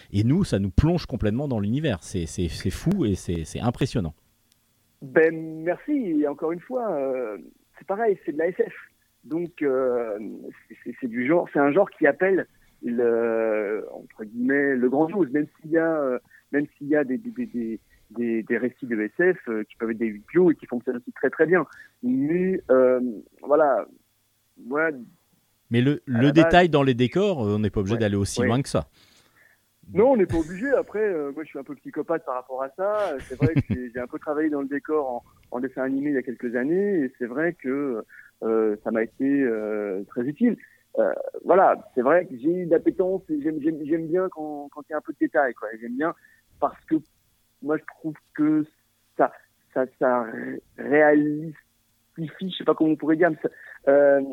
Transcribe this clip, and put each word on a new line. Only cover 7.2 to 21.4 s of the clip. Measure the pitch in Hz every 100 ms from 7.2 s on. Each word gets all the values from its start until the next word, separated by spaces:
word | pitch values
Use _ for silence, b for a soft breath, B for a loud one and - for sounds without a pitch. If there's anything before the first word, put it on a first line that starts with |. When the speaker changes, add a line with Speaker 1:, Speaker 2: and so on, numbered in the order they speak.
| 117 98 62 _ _ -
Speaker 2:
c'est | -
pareil, | 196 233 190 -
c'est |
de | 147
la | 170
S | 180
F. | 208 - - _ _ _
Donc, | 120 160 175 -
euh, | 147 131 127 120 113 104 101 101 - - _
c'est, | -
c'est, | - -
c'est | 127
du | 117 127
genre, | 175 170
c'est | 156
un | 143
genre | 151 202
qui | - 147
appelle | 139 190 185 123 _ _ _
le, | 120 120 120 117 117 113 113 107 101 107 -
entre | - - -
guillemets, | 107 120 123 139 139 127
le | 123
grandiose, | 139 160 196 139
même | 147 151 _
s'il | 156
y | 165
a, | 165 156
euh, | 135 123 b b _
même | 143 147 _
s'il | 143
y | 147
a |
des, | 131 123
des, | 117
des, | 117 113
des, | 120 113 107 _ _ _
des, | 107 117 113
des | 107 117
récits | 120 - 127
de | 110
S | 107 - 180 180
F, | -
euh, | 110
qui | 107 -
peuvent | 113
être | 113
des | 113
huis | 101 -
clos | 165 180
et | -
qui | -
fonctionnent | 123 131 123
aussi | -
très, | - 131
très | -